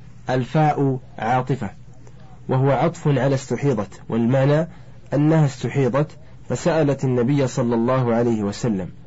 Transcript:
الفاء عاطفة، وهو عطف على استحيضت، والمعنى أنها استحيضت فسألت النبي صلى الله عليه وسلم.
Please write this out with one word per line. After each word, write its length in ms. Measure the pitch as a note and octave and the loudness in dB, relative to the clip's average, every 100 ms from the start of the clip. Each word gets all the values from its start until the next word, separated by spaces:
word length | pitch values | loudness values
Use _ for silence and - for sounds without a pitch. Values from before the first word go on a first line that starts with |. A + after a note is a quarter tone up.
| - - - | -20 -14 -2
الفاء 680 | C3 A#2+ D#3 D3+ D3 C#3 C3 - - | -2 0 2 2 2 0 0 -6 -6
عاطفة، 500 | A2 C3 C3 C3 G2 - - - - - - - - | 0 0 0 -2 -4 -10 -18 -20 -20 -20 -20 -14 -2
وهو 220 | C3 C#3 | 2 2
عطف 360 | B2 E3 - D3+ | 2 0 0 0
على 280 | C3+ C#3 C3+ | 2 2 0
استحيضت، 640 | - A#2+ C#3+ G#2+ G2 - - | -2 -2 0 0 -4 -10 -4
والمعنى 580 | A2+ A#2 C3+ C#3 D3 E3 - - - - | 0 2 4 4 2 0 -8 -18 -18 -4
أنها 320 | C#3+ D3+ D#3+ C#3+ | 2 4 4 2
استحيضت 640 | - A#2+ B2+ B2+ C3 D#3 - - - - | 0 -4 0 2 2 -2 -6 -20 -20 -8
فسألت 540 | B2+ F3 D#3+ C#3+ C3+ | -2 0 2 2 2
النبي 440 | C3+ B2 A#2+ C#3+ B2+ | 0 2 2 2 2
صلى 280 | C#3 A#2+ A#2 | 0 0 2
الله 400 | A#2+ C3 A#2+ A2+ | 2 2 2 2
عليه 280 | A#2+ A2+ | 2 2
وسلم. 460 | G2+ G#2 B2 G2 F2 - | 0 -2 -2 -2 -4 -10